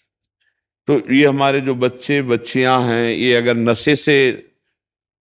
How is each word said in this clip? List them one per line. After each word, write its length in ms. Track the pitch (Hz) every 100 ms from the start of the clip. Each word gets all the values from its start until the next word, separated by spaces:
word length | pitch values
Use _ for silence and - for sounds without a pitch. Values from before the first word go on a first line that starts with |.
| _ _ _ _ _ _ _ _ -
तो 140 | 143 -
ये 140 | 131 147
हमारे 360 | 135 139 139
जो 140 | 131 123
बच्चे 460 | 123 127 - 143
बच्चियां 600 | 131 117 117 131 131 127
हैं, 300 | 123 113 117
ये 220 | 92 123 120
अगर 200 | 120 117
नशे 400 | 117 117 - 143
से 520 | - 143 131 107 - _ _ _ _ _ _ _